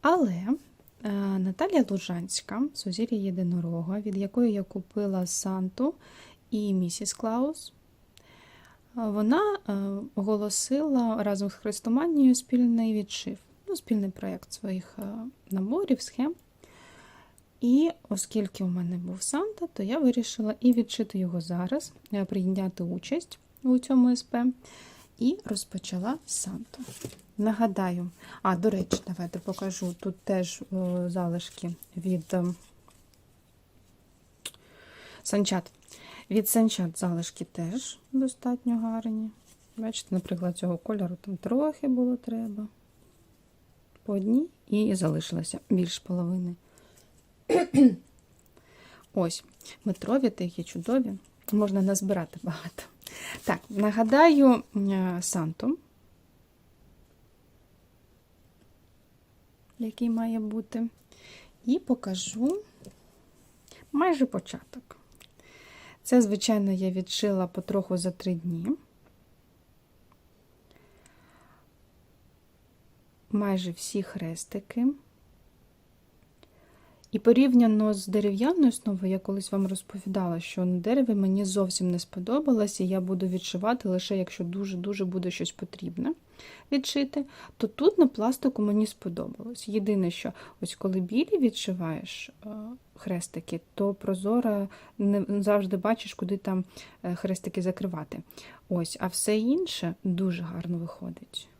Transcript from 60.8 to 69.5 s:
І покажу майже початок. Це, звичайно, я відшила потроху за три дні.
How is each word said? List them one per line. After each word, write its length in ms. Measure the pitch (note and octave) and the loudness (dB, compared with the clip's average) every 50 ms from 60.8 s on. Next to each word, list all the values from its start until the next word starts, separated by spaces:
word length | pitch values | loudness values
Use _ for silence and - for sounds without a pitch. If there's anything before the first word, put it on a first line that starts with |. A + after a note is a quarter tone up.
| A#3 A3+ _ _ _ _ - - - - - - - - _ _ - | -4 -4 _ _ _ _ -20 -20 -20 -20 -20 -20 -20 -20 _ _ 0
І 140 | A#3 C4+ F#4 | 0 0 2
покажу 840 | - - B3 B3 - G3+ F#3 F3+ F#3 F3+ F#3+ A3 A#3+ C#4+ F4+ G#4 G#4 - _ _ - - - _ _ - _ _ _ _ _ _ - - _ _ _ - - - - _ | 2 0 0 0 0 -6 -4 -4 -6 -6 -4 0 0 0 0 -2 -6 -12 _ _ -20 -20 -20 _ _ -20 _ _ _ _ _ _ -20 -20 _ _ _ -20 -20 -20 -14 _
майже 340 | - C#4+ E4+ F#4 E4 C4+ C4 | 0 2 4 4 4 4 2
початок. 720 | C4 - F#3 - - - - - _ - B3+ - _ - - _ _ - - - _ _ - _ - - - - - - - - - - _ _ | 0 0 -6 -6 -6 -14 -14 -14 _ -20 -20 -20 _ -20 -20 _ _ -20 -20 -20 _ _ -20 _ -20 -20 -20 -20 -20 -20 -20 -20 -20 -20 _ _
Це, 180 | - B3+ B3 | 4 6 6
звичайно, 500 | A3+ G3+ G#3 F#3+ - - A3 G#3+ G3 G3 | 6 6 2 0 2 2 2 2 4 2
я 200 | F#3+ F#3 F#3+ F#3+ | 2 2 0 0
відшила 560 | F#3 F#3 F3+ - - - - G#3 G3 F#3 F#3 | 0 -2 -4 -4 -4 0 0 2 2 2 0
потроху 500 | F3+ - F#3+ F3+ - G3+ G3 F#3 - F#3 | -2 -4 -8 -4 0 -2 -2 0 0 -2
за 140 | F3 F3 F#3 | -2 -2 -4
три 220 | F3 - - F#3 F3+ | -4 -4 -4 -4 -4
дні. 420 | E3 E3 F3 E3+ E3 F3 G#3+ D#4 - - _ _ _ _ _ _ _ _ _ _ _ _ _ | -2 -4 -4 -4 -4 -2 -4 -4 -4 -6 _ _ _ _ _ _ _ _ _ _ _ _ _